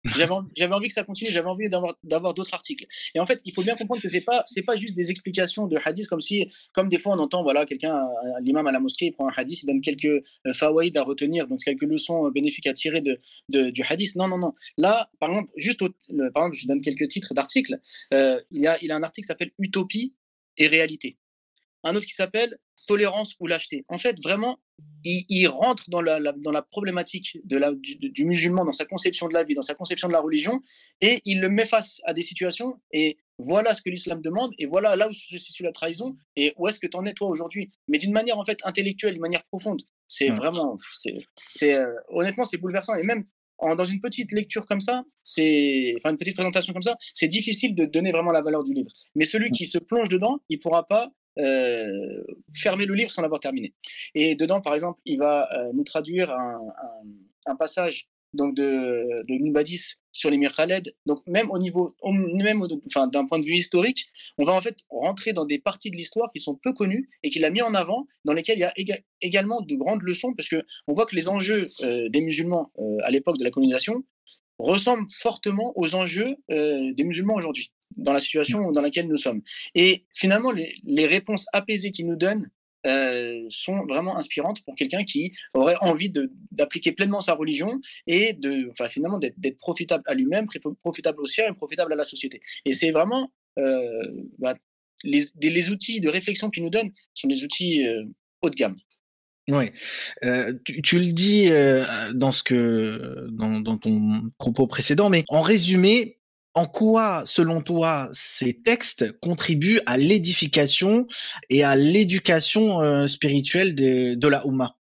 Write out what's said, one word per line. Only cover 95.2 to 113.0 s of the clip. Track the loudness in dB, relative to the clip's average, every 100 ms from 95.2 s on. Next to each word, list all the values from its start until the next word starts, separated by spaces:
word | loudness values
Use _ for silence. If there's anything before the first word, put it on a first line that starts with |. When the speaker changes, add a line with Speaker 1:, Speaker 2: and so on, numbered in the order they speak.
| 0
Speaker 1:
des, | -2 0
les | 2 0
outils | -4 -4 -2
de | 0
réflexion | 0 -2 -4 -4
qu'il | -4
nous | -2
donne | -2 -2 -10 _
sont | -6 -2
des | -2
outils, | -4 -4 0 2 0
euh, | -2 -6 -16 _ _
haut | -4
de | 0
gamme. | -2 -2 _ -20 _ _ _ _ -2
Speaker 2:
Oui. | 0 0 -6 -10 -8 -8 -4
Euh, | 0 0 -2 -6
tu, | -8 0
tu | 4 4
le | 4
dis, | 6 6 8 8
euh, | 8 6 4 2 -2 -2
dans | 2 4
ce | 2
que, | 2 2 4 2 0 -4 -10 -10 -10
dans, | -4 -2 -2
dans | -2 -2
ton | 2 2 4 2 -2 _
propos | -2 2 2
précédent, | 4 4 6 6
mais | 4 4
en | 2
résumé, | 6 4 6 6 8 6 2 -10 _ _ _
en | 0 0
quoi, | 2 4 6 4 0
selon | 2 2 4 0
toi, | 0 2 2 2 0
ces | 2 2 2 0 0
textes | 2 4 4 4 0 -2
contribuent | -4 0 2 2 4 4 4
à | 2
l'édification | 6 6 4 2 2 4 6 6 6 4 2 -4 -6 -8 2
et | 4
à | 6 6
l'éducation, | 6 6 6 4 4 4 6 4 4 4
euh, | 4 4